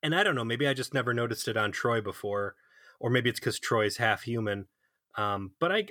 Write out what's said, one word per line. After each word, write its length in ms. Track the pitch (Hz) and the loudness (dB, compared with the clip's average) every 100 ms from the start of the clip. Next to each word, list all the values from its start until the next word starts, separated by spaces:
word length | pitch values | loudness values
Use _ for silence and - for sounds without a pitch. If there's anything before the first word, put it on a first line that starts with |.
And 120 | 156 | 0
I 80 | 165 | 2
don't 120 | 202 | 4
know, 100 | 139 | 2
maybe 240 | 113 117 143 | 0 0 2
I 60 | |
just 200 | 135 131 | 0 -2
never 180 | 139 123 | 0 0
noticed 360 | 120 120 113 - | 0 0 -2 -2
it 80 | 110 | 0
on 160 | 107 | 0
Troi 320 | - 120 117 | 0 2 2
before, 520 | 101 90 104 101 101 - _ - - - | 0 -6 -4 -2 -4 -8 _ -20 -20 -6
or 100 | 123 | 2
maybe 200 | 123 120 | 2 2
it's 100 | 113 | 0
'cause 180 | - - | -4 -4
Troy's 380 | - 117 107 - | 0 2 2 2
half 260 | 113 101 | 2 2
human. 440 | - 117 107 101 98 _ _ _ _ - | -2 -2 -2 -4 -6 _ _ _ _ -4
Um, 360 | 104 101 98 _ | -2 -2 -6 _
but 140 | 170 | 0
I, 140 | 202 214 | 0 -2